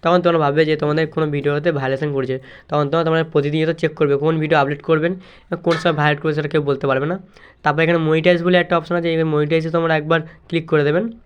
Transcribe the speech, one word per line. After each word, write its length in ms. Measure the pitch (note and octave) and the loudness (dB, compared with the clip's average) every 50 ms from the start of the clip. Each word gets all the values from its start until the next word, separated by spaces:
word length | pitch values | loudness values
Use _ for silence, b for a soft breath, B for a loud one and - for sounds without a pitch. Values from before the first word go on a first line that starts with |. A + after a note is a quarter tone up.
| - | 0
তখন 160 | E3 F3 F3+ F3 | 2 2 2 2
তোমরা 160 | F3 E3+ D#3+ D#3 | 2 2 2 2
ভাববে 200 | C#3+ C#3+ D3+ D#3+ D3+ | 2 2 2 2 2
যে 60 | D#3 D3+ | 2 0
তোমাদের 220 | - D3 D3 D#3 D#3+ D3+ D#3 | 0 0 0 0 -2 -2 -2
কোনো 120 | - D#3+ D3+ D3 | -4 -2 -2 -2
ভিডিওতে 340 | C#3+ C3+ D3 C#3+ D3 D3 F3 D#3+ C#3+ | -2 -2 -2 -2 0 0 0 -2 0
ভায়োলেশন 300 | C3+ C3 C3+ C3+ D3+ D3+ C#3+ | -2 -2 -4 -2 -4 -4 -2
করছে। 200 | C3+ C3 B2+ C3 C3 B2+ B B B B B | -2 -2 -2 -4 -6 -8 B B B B B
তখন 160 | - D3 D3 C#3+ | -2 -2 0 0
তোমরা, 140 | D3 E3 E3 D#3+ | 0 0 0 2
তোমরা 120 | D#3+ D#3+ D#3+ D#3+ D#3+ | 0 0 0 0 0
প্রতিনিয়ত 380 | D3+ C#3 D3 D3 D#3+ D#3 D#3+ E3 E3 | 0 0 2 0 0 0 0 -2 -2
চেক 100 | - D#3 D#3+ - | -2 -4 -2 0
করবে 160 | D#3 C#3+ C#3 C#3 C#3+ | 0 0 2 0 0
কোন 100 | D#3 E3 D#3+ D#3 | 0 0 0 0
ভিডিও 140 | D3+ D#3+ D3+ | 2 2 2
আপলোড 200 | C#3 C3+ D3 C#3+ - - | 2 2 -2 -6 -2 0
করবেন, 240 | E3 D#3 D3+ E3+ F#3+ F#3 F#3 B B B B B - E3+ - | 0 0 2 -2 -4 -6 -12 B B B B B -10 -4 -2
কোন 100 | E3+ E3+ D#3+ | -2 -2 0
সময় 140 | - F3 D#3+ D3+ | 0 -2 0 2
ভায়োলেট 200 | D3 D3+ D3+ D3 | 2 2 0 0
করবে 120 | D3+ D#3+ D3+ D3 | -2 -4 -4 -2
সেটা 120 | D3 D3 D3 | -4 -2 -2
কেউ 80 | D#3 D3+ C#3+ | -2 0 0
বলতে 160 | C#3 C3 C#3 C#3 | -2 -2 0 -2
পারবে 180 | C3+ C3 C#3 D3+ | 0 0 0 -2
না। 40 | F3 F#3+ - B B B B B B B _ | -6 -6 -10 B B B B B B B _
তারপর 160 | D3+ D3 D3+ E3 | 0 2 2 2
এখানে 140 | D#3+ E3+ E3+ D#3+ D#3 | 2 2 0 2 2
মনিটাইজ 320 | D#3 D#3+ D#3+ F3 F3+ E3+ E3+ | 0 2 4 2 2 2 2
বলে 120 | F3+ F3+ F3+ F3 | 2 2 2 2
একটা 100 | F3 F3 E3+ | 2 0 -2
অপশান 160 | D#3+ - F3 F3 | -2 -2 -4 -2
আছে, 100 | E3+ E3+ E3 | -2 -2 0
এই 40 | D#3+ D#3+ D#3+ D3+ | 0 0 0 0
মনিটাইজে 360 | D3 D3+ D3 E3 E3 D#3+ E3 D#3+ E3+ | 0 0 0 0 -2 -2 0 -2 0
তোমরা 160 | E3 E3 D#3+ D#3 | 0 2 0 0
একবার 200 | D3+ D#3 E3 D#3+ D#3 D#3+ B B B - | 0 0 0 0 0 -4 B B B -6
ক্লিক 180 | - E3+ E3 E3 | -4 -4 -2 0
করে 120 | - D3+ D3 C#3+ | 0 2 2 2
দেবেন। 160 | D3 F3 G#3+ A#3 A3+ - - | 2 0 -2 -2 -8 -12 -20